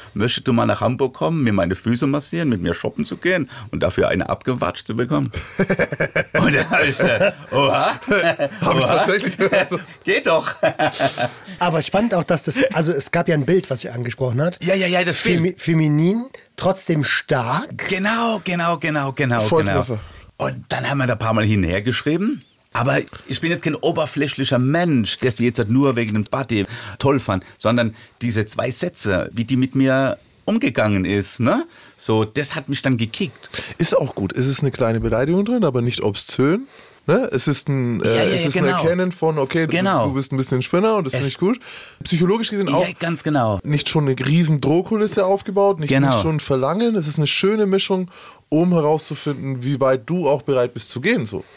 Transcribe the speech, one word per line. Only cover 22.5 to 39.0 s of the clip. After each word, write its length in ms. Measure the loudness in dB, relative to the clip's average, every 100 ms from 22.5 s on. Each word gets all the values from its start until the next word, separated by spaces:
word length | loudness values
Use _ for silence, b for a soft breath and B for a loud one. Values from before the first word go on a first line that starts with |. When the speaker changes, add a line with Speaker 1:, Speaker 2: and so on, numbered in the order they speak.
| _ _
Speaker 1:
Aber 260 | -4 0 0 -2 -10 -8
ich 140 | -4
bin 100 | -2
jetzt 120 | -2
kein 120 | -4 -2
oberflächlicher 840 | -2 0 -2 -2 -4 -2 0 2
Mensch, 640 | 2 2 2 2 0 0
der 140 | -2
sie 120 | 2 0
jetzt 140 | 0
halt 100 | 2
nur 280 | 2 2 2
wegen 160 | 0
dem 100 | -2
Body 420 | -2 -4 -2 -2 -2 B -14 -2
toll 200 | 0 2
fand, 240 | 0 -2 B -4
sondern 380 | 0 2 0 -4 B -8
diese 240 | -4 -2 -2
zwei 260 | -2 -4
Sätze, 580 | -2 -4 -2 0 0 -2
wie 100 | -4
die 140 | 0 0
mit 180 | 0 2
mir 420 | 2 2 0 -4 _ _ -2
umgegangen 580 | 0 0 2 2 2 2
ist, 360 | 0 -2 0
ne? 240 | 0 0 -2 B B -8
So, 260 | 0 0
das 320 | 0 -2 -6 -6
hat 140 | -6
mich 120 | -2
dann 140 | 0 0
gekickt. 520 | -2 -4 -6 -8 -16 B B -4
Speaker 2:
Ist 180 | 0 2
auch 200 | 0 -2
gut. 160 | -4
Es 140 | 0 -2
ist 140 | 0
eine 100 | -2
kleine 300 | 0 0 2
Beleidigung 420 | 0 0 2 0
drin, 220 | 0 0 2
aber 160 | 0
nicht 200 | -2 0
obszön. 640 | -2 -2 -4 0 2 2 -4 B B B 0
Ne? 200 | 2 2
Es 140 | 0 0
ist 200 | -2 -2
ein, 340 | -2 -2 0
äh, 40 | 2
Speaker 1:
Ja, 160 | 2
ja, 60 | 2 0
Speaker 2:
es 60 |
Speaker 1:
ja, 40 | 0
Speaker 2:
ist 100 | 0
ein 60 |
Speaker 1:
genau. 180 | 2 2
Speaker 2:
Erkennen 280 | 2 0